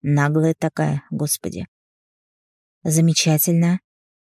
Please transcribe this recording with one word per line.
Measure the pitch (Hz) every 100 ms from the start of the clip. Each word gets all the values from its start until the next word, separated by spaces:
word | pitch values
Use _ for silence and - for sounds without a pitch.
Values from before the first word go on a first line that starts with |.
Наглая | 151 143 143 156 160 160
такая, | 160 - 151 147 -
господи. | 151 147 - - - - _ _ _ _ _ _ _ _ _ _ _
"Замечательно". | 170 160 165 156 - 151 - 170 170 180 _ _ _ _ _